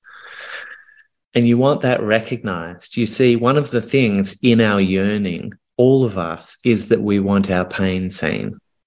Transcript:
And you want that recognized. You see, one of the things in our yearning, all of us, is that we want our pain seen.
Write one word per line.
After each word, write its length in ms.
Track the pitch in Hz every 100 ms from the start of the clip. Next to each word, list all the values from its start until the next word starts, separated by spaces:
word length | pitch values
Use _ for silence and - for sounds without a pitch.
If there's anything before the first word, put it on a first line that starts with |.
| _ - - - - - - - - _ _ _ _
And 160 | 120 120
you 80 | 120
want 240 | 135 147
that 220 | 127 127
recognized. 960 | 104 113 110 120 107 87 82 87 - -
You 100 | 110
see, 300 | - 127 120
one 200 | 120 147
of 140 | 139
the 100 | 120
things 580 | - 135 120 101 98 -
in 180 | 123 113
our 200 | 110 101
yearning, 760 | 95 95 101 104 98 - - - _ -
all 260 | 123 135
of 140 | 123 95
us, 400 | 82 82 - -
is 240 | 123 110 90
that 120 | 110
we 200 | 104 101
want 300 | 98 101 95
our 140 | 90
pain 460 | 90 - 95 92 92
seen. 480 | - 80 50 52 - _ _